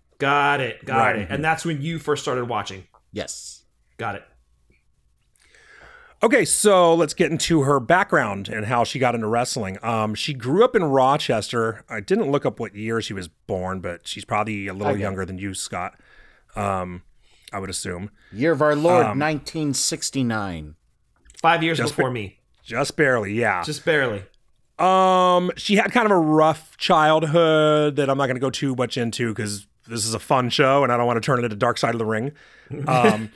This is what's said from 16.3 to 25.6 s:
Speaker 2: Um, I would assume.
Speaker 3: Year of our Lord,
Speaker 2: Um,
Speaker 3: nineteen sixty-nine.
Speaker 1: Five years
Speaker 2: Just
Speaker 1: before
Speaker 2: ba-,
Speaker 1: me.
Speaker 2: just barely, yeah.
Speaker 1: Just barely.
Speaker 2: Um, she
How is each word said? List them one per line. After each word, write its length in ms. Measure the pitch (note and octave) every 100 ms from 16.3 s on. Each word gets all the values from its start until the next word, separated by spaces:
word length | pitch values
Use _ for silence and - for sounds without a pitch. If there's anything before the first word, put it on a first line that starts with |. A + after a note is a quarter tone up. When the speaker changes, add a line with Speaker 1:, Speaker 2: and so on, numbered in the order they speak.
| _ _ -
Speaker 2:
Um, 460 | G2+ F#2+ F2+ F2 - _ _ _ -
I 80 | G2+
would 100 | F#2+
assume. 400 | - G2+ F2 G#2 _ _
Speaker 3:
Year 220 | G2 D3
of 80 | D3+
our 120 | D3+
Lord, 320 | D3 E3 F3+ D3+
Speaker 2:
Um, 140 | C3
Speaker 3:
nineteen 540 | D3+ D3+ - E3 D3
sixty-nine. 1040 | C3+ - E3 - C#3 B2 A2 G2 E2+ D2+ D#2 _ _ _ _ _ -
Speaker 1:
Five 200 | E3 E3
years 160 | D#3+ D#3+
Speaker 2:
Just 160 | C3+ -
Speaker 1:
before 120 | C3+
Speaker 2:
ba-, 40 |
Speaker 1:
me. 260 | B2 F#2+ - _ _
Speaker 2:
just 320 | - A2+ C#3+ -
barely, 380 | C#3+ B2 G2+
yeah. 280 | G#2+ A2+ F#2
Speaker 1:
Just 200 | D#3 C#3+
barely. 400 | - D3+ B2+ G#2 G2 _ _ _ _ -
Speaker 2:
Um, 720 | F3+ F#3+ F#3+ F#3 F3+ F3+ F3+
she 180 | -